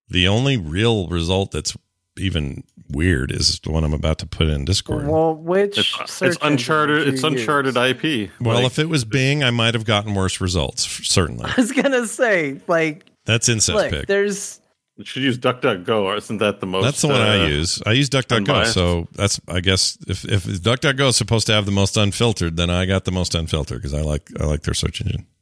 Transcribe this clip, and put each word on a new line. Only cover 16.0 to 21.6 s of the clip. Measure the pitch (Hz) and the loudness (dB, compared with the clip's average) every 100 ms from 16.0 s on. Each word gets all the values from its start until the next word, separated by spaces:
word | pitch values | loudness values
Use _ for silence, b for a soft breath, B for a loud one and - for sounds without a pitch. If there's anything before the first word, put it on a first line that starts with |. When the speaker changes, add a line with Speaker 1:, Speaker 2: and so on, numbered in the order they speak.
| 95 104 | 0 -2
Speaker 3:
Isn't | - 104 | -4 0
that | 104 101 | 0 0
the | 95 | -4
most, | 92 | 0
Speaker 1:
That's | 120 - | 0 2
the | 151 | 2
one | 127 | 2
I | 107 104 80 | 4 2 2
Speaker 3:
uh, | |
Speaker 1:
use. | 73 82 - | 0 -2 -2
I | 104 | 0
use | 123 143 | 2 2
DuckDuckGo. | 139 - 113 95 | 0 0 0 2
Speaker 3:
unbiased? | - 113 107 | 2 2 2
Speaker 1:
So | 87 87 85 | 2 0 -4
that's, | - 101 - - | -2 -2 -2 -4
I | 90 | -2
guess, | 92 95 - - - | 0 2 0 -4 -8
if, | 92 - | -8 -2
if | 101 | -2
DuckDuckGo | 107 98 98 127 147 135 139 | -2 -2 0 0 0 2 2
is | 110 | 2
supposed | 104 113 - | 2 0 2
to | |
have | 107 | 2